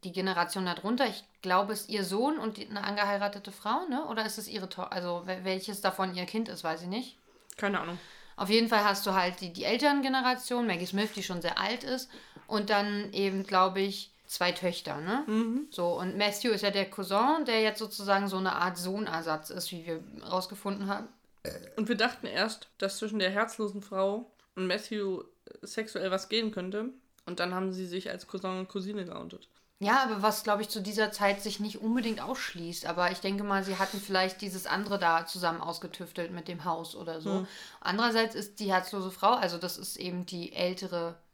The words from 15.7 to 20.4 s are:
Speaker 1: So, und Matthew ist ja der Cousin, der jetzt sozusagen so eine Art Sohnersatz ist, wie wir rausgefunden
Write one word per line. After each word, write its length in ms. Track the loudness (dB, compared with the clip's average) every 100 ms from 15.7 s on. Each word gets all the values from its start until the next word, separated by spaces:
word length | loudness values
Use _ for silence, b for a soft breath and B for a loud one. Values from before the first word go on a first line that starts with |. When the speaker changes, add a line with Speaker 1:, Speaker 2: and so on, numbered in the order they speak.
Speaker 1:
So, 280 | -2 0 2
und 160 | 0 2
Matthew 340 | 2 2 2
ist 100 | 2
ja 80 | 2
der 180 | 2 -2
Cousin, 540 | -2 0 4 6 4 4
der 140 | 4
jetzt 180 | 4 2
sozusagen 480 | -6 -6 4 4 4
so 100 | 2
eine 160 | 2
Art 240 | 2 0 0
Sohnersatz 720 | -2 -2 -2 -2 0 -2 -2
ist, 220 | -8 -6
wie 140 | -8 -6
wir 160 | -6 -6 -14
rausgefunden 640 | -2 -2